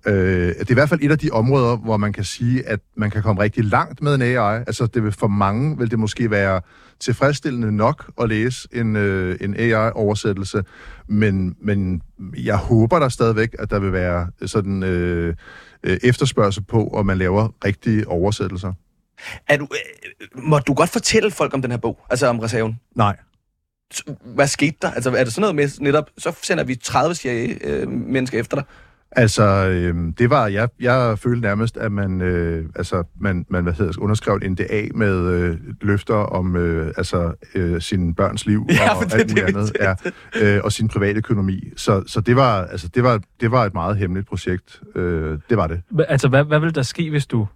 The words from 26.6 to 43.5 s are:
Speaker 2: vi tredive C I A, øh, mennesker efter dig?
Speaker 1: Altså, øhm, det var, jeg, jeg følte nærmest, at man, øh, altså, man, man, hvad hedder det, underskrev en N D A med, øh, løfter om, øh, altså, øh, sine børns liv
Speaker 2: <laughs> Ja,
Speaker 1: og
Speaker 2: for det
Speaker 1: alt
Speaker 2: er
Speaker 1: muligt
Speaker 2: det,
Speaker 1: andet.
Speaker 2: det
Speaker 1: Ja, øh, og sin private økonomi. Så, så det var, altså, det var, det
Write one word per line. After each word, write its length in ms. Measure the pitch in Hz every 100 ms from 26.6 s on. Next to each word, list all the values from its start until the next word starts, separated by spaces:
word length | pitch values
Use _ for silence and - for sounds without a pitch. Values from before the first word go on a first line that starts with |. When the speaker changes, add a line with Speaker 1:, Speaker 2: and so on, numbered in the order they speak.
Speaker 2:
vi 100 | 123
tredive 400 | 127 - 131 147
C 100 | 175
I 40 | 131
A, 260 | 120 120 -
øh, 240 | - 71 92
mennesker 500 | 131 - 131 127 110
efter 180 | 117 139
dig? 80 | 139 - - _ _ -
Speaker 1:
Altså, 280 | 113 - 107 98 95
øhm, 440 | 90 87 85 85
det 180 | 80 120
var, 160 | 143 110
jeg, 220 | 98 120 _
jeg 380 | 123 127 123 104
følte 220 | 123 120
nærmest, 360 | 113 101 113 -
at 160 | 110
man, 280 | 101 98 92
øh, 440 | 90 87 85 82 80 -
altså, 260 | 87 95 85 -
man, 260 | 101 90 80
man, 120 | 90
hvad 100 | 87
hedder 200 | 82 92
det, 60 | 78
underskrev 360 | 101 107 - 101
en 100 | 98
N 20 |
D 60 | 90 101
A 160 | 107 110
med, 320 | 117 104 95 87
øh, 260 | 87 87 82 - -
løfter 340 | 101 101 -
om, 420 | 110 104 92 92 87
øh, 360 | 87 82 80 -
altså, 360 | - 90 85 80 -
øh, 260 | 98 87 85
sine 340 | - 98 87
børns 320 | 82 98 110 -
liv 200 | 104 -
Speaker 2:
<laughs> 40 |
Ja, 200 | 175 -
Speaker 1:
og 60 | 90
Speaker 2:
for 20 | 208
det 60 |
Speaker 1:
alt 240 | - 220 214
Speaker 2:
er 40 |
Speaker 1:
muligt 40 | 190
Speaker 2:
det, 340 | 190 104 -
Speaker 1:
andet. 220 | 101 92 180 - -
Speaker 2:
det 60 | 226
Speaker 1:
Ja, 140 | 104 101
øh, 40 |
og 80 | 104
sin 160 | - 113
private 300 | 110 101 104
økonomi. 420 | 113 107 95 95 - -
Så, 260 | - 101 95
så 140 | -
det 160 | 104 123
var, 280 | 131 104
altså, 240 | 87 92 87
det 140 | 123
var, 180 | 123 110 - _
det 100 | 117